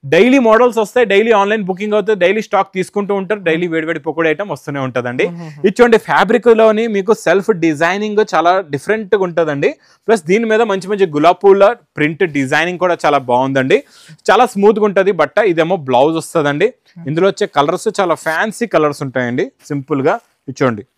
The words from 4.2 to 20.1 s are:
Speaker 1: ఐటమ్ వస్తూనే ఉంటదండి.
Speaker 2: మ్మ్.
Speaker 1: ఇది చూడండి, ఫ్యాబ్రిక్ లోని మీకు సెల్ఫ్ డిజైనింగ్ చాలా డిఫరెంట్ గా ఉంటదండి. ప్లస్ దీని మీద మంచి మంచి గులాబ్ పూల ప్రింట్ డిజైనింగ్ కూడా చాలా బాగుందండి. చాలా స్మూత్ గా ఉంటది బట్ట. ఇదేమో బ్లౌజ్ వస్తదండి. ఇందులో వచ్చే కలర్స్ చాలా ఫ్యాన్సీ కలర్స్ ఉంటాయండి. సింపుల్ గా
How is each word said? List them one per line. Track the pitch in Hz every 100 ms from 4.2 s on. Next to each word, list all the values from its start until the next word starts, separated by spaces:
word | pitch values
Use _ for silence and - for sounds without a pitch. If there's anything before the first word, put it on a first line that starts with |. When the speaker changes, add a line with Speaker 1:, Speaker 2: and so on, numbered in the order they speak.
| 165
Speaker 1:
ఐటమ్ | 156 202
వస్తూనే | 147 - 143 131
ఉంటదండి. | 123 123 123 180
Speaker 2:
మ్మ్. | 170 165 147 190
Speaker 1:
ఇది | 202
చూడండి, | 240 220 -
ఫ్యాబ్రిక్ | 151 180 233 240 220
లోని | 226 214 233 202
మీకు | 190 208
సెల్ఫ్ | - 180 196 190
డిజైనింగ్ | 165 147 165 196 208 208 214
చాలా | 165 170 185 170
డిఫరెంట్ | 139 - 220 202
గా | 208 185
ఉంటదండి. | 170 160 143 175 311 _ _ -
ప్లస్ | 220 156
దీని | 196 233
మీద | 220 233
మంచి | 196 175
మంచి | 208 185 147
గులాబ్ | 160 180
పూల | 196 196 196 240 _ -
ప్రింట్ | 151 156 185 143
డిజైనింగ్ | 131 151 165 180
కూడా | 180 165
చాలా | 160 143 127
బాగుందండి. | 123 135 135 131 208 - - - 160 -
చాలా | 196 247
స్మూత్ | 196 202 220
గా | 208
ఉంటది | 190 190 180
బట్ట. | 147 - -
ఇదేమో | 160 160 185 131
బ్లౌజ్ | 123 147 160
వస్తదండి. | - 165 147 143 214 - _ 175 165
ఇందులో | 156 190
వచ్చే | 190 202 -
కలర్స్ | 147 175 - -
చాలా | 185 156 -
ఫ్యాన్సీ | 160 214 - 233 165
కలర్స్ | 151 143 139
ఉంటాయండి. | 127 123 123 240 _ -
సింపుల్ | 143 131 147
గా | 135